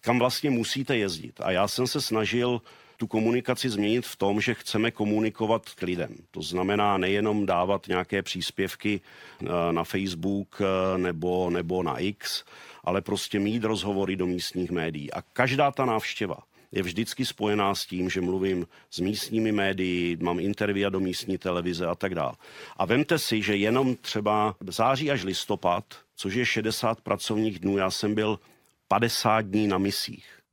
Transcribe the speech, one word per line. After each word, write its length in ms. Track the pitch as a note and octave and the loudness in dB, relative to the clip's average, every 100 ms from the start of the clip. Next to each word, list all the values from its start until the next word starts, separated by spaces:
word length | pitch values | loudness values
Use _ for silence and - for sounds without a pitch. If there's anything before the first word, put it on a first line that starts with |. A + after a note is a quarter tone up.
kam 180 | - A#2+ | 0 4
vlastně 300 | B2 - D3+ | 4 2 0
musíte 480 | B2 A2 C#3 C3 B2 | 0 0 -2 0 0
jezdit. 440 | G2 D#2+ B1+ - | 0 -2 -10 -6
A 80 | - | 0
já 160 | F2+ G2+ | 2 2
jsem 200 | - B2+ | 0 0
se 140 | D3+ | 0
snažil 600 | - A2 G#2+ A#2+ B2 A#2+ - - - - | 0 0 0 0 0 -2 -6 -20 -18 -8
tu 100 | A2 | -2
komunikaci 640 | A2 A2 A#2+ A#2+ B2 C3 | 2 2 2 0 -2 -2
změnit 360 | G#2 G#2 A#2+ A#2+ | 0 2 2 -2
v 100 | - | 0
tom, 260 | G2 G#2 | 2 2
že 120 | G#2 | 0
chceme 380 | A2+ - G#2+ A2+ | -2 -2 0 0
komunikovat 800 | - G#2 G#2+ A2 - A2 A2+ - | 0 0 2 0 0 0 0 -2
k 120 | - | -8
lidem. 340 | F2+ F2+ D#2 - - | -4 -2 -4 -8 -14
To 100 | F2+ | -10
znamená 560 | D2+ F2 F#2+ G#2 G#2 G2 | -6 -2 0 4 4 4
nejenom 480 | F#2 G2+ G#2+ G#2 G2 | 2 2 2 0 2
dávat 420 | F2 F2+ G2 - | 2 2 0 0
nějaké 340 | F#2 F#2 G2+ | -2 0 -2
příspěvky, 800 | F#2 F#2 E2 - F#2+ - G#2 G2+ - - - - | -2 -6 -6 -4 -4 -2 -2 -2 -6 -20 -20 -10
eh, 40 | F#2+ F2 E2+ | -4 0 0
na 120 | E2 | 0
Facebook, 800 | E2 G2 G2 F2 F#2 G2+ G2 - | -2 -2 -4 -2 -2 -2 -4 -2
eh, 360 | G2 F#2+ F#2+ F#2 | 0 2 2 2
nebo, 520 | F2+ E2 F2 F2+ F2+ | 0 -2 0 0 0
nebo 340 | E2+ E2 F#2 | 0 0 -2
na 160 | F2 B1 | -2 -2
X, 440 | F#2+ G#2 - - - - - - | -2 -4 -6 -8 -8 -20 -20 -8
ale 180 | - F#2 | -2 -2
prostě 380 | F#2+ G2+ - G#2 | 0 -4 -2 0
mít 240 | G2+ A#2 | 0 0
rozhovory 520 | A2 G#2+ G2 G2 F#2+ F#2+ | 0 -2 0 0 0 0
do 100 | F2+ | 0
místních 460 | F2+ - F2+ F2 | -2 -4 -4 -2
médií. 420 | E2+ E2 D2+ D2 | -2 -2 -4 -8
A 80 | - | -10
každá 500 | - - B2+ C3+ C#3+ | -6 0 2 4 2
ta 140 | C#3 B2+ | 2 0
návštěva 520 | A2 - - G2+ D2+ - _ - | 0 -2 -4 -4 -6 -12 _ -8
je 120 | - | -4
vždycky 420 | F2+ E2+ A2+ - B2+ | -2 -2 -4 -2 -4
spojená 500 | - G#2 G#2 G2 F#2+ | -2 0 2 2 0
s 100 | - | -4
tím, 240 | F2+ F2+ | -2 -2
že 120 | F#2 | 0
mluvím 460 | F2+ F#2+ F#2+ F#2 E2+ - - | 0 0 0 0 -4 -10 -12
s 100 | - | -4
místními 520 | F#2 G#2 - A2 A2 | -2 -2 -2 0 2
médii, 640 | G#2 G2 F#2+ F#2 F2 F2 E2 | 2 2 0 0 0 0 0
mám 180 | F2 F2 | 0 0
intervia 500 | F#2+ G#2 G#2 G2 G2+ | 0 0 0 0 0
do 100 | F#2+ | 0
místní 380 | F#2 F2 - F#2 | -2 -2 -4 -4
televize 500 | F#2+ F2 F2 F2 F2+ | -2 -2 -2 -2 -2
a 80 | F2 | -2
tak 200 | F#2+ E2+ | -4 -2
dál. 200 | C2+ - - - - - | -4 -6 -16 -18 -12 -4
A 80 | F#2 | 2
vemte 340 | A#2+ D3+ D#3+ | 2 4 0
si, 220 | - A2 | 2 0
že 140 | G2 G#2 | 2 2
jenom 400 | G#2 B2 C3 B2 | 4 4 4 0
třeba 600 | - A2 G#2 G#2+ G#2+ G2 F#2+ | -4 -2 2 4 2 -2 -6
září 440 | E2+ A#2 C3+ D3+ | 0 2 2 0
až 120 | C3+ | 0
listopad, 600 | F#2 F2+ - G#2 F2+ F2+ - - _ - | 0 -2 -2 0 2 0 -2 -18 _ -8
což 180 | G2 | -4
je 120 | G#2+ A#2+ | 0 0
šedesát 560 | A2+ G#2+ G#2+ A2+ A2+ | 0 0 0 0 0
pracovních 580 | - G2+ - G#2+ A2 F2+ | -2 -2 0 0 0 0
dnů, 180 | F#2 G2 | 0 2
já 140 | F#2 | 2
jsem 240 | - G#2 G#2+ | 0 0 2
byl 240 | G#2+ G2+ - _ _ _ - | 0 -2 -6 _ _ _ 0
padesát 540 | G2 A#2 - A#2 A2 | 2 2 2 4 4
dní 260 | G#2+ G#2 G#2 | 4 2 2
na 100 | F#2+ | 2
misích. 640 | G2 - - - - - _ | 0 -2 -6 -10 -18 -20 _